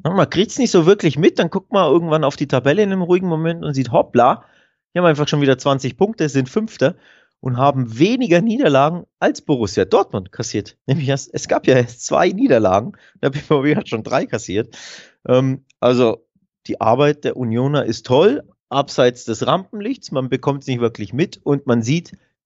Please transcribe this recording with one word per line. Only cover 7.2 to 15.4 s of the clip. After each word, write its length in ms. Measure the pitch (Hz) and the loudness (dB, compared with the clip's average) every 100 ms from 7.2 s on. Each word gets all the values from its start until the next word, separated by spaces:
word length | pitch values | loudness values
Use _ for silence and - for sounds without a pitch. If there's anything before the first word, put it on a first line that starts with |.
| _ _ | _ _
und 160 | 131 123 | -8 0
haben 420 | 139 131 117 113 | 2 2 -4 0
weniger 400 | 190 247 226 170 | 0 2 2 2
Niederlagen 640 | 226 226 254 135 147 175 - _ | 2 0 2 4 2 -2 -12 _
als 220 | 226 - | -2 -2
Borussia 420 | - 135 104 - | -4 -2 0 -2
Dortmund 480 | 95 403 - 107 92 | 2 0 0 -6 -10
kassiert. 460 | - 117 107 101 _ - | -12 -8 -8 -8 _ -4
Nämlich 220 | 156 135 | -2 -2
erst, 240 | 139 - | -4 -6
es 160 | - - | -10 -4
gab 180 | - - | -2 2
ja 80 | |
erst 300 | 127 117 - | 2 2 -8
zwei 240 | - 143 180 | -4 0 0
Niederlagen, 640 | 190 269 117 101 95 160 - _ _ | 0 2 4 4 0 -2 -14 _ _
der 100 | 135 | -6
B 80 | 143 | -6
V 240 | - 147 | -2 0
B 120 | 143 | 2
hat 140 | 175 - | -2 -4
schon 140 | 110 | -8
drei 220 | 110 127 | -4 -4
kassiert. 520 | - 110 - 98 127 - - - - _ - | -4 -8 -4 -6 -6 -14 -20 -20 -20 _ 0
Ähm, 380 | 127 | 2